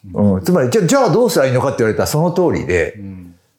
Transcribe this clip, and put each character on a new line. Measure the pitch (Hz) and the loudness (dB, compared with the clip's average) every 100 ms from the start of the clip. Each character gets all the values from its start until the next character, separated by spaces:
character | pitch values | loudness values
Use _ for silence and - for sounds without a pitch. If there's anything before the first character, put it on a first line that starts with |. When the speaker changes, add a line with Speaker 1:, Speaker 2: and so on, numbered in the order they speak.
| 98 | -12
Speaker 1:
う | 92 | -2
ん。 | 104 95 | 0 0
Speaker 2:
う | |
ん。 | |
つ | 92 | 0
ま | 180 | 0
り、 | 127 | 2
じ | 165 | 0
ゃ、 | 170 | 2
じ | 277 | 2
ゃ | 240 | 2
あ | |
ど | 165 240 | 2 2
う | |
し | |
た | 175 | 2
ら | 135 | 2
い | |
い | |
の | 127 | 2
か | 135 | 0
っ | |
て | 123 | 0
言 | 110 | 0
わ | |
れ | 104 | 0
た | |
ら | - | -2
そ | 147 | 0
の | 175 | 0
通 | 180 175 110 | 0 0 0
り | - | -2
で、 | 87 80 | -2 -2
Speaker 1:
う | 104 | -6
ん。 | 98 92 87 87 _ | -14 -16 -18 -20 _